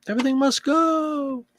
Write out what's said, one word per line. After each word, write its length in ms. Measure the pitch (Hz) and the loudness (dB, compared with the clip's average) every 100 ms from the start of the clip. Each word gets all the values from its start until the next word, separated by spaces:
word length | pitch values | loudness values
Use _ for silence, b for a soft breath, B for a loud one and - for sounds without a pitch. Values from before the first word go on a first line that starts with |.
| - | -4
Everything 300 | 214 254 262 | -2 0 2
must 240 | 277 - | 2 0
go. 840 | - 294 330 320 311 302 277 262 240 | 0 2 2 0 -2 -4 -6 -8 -12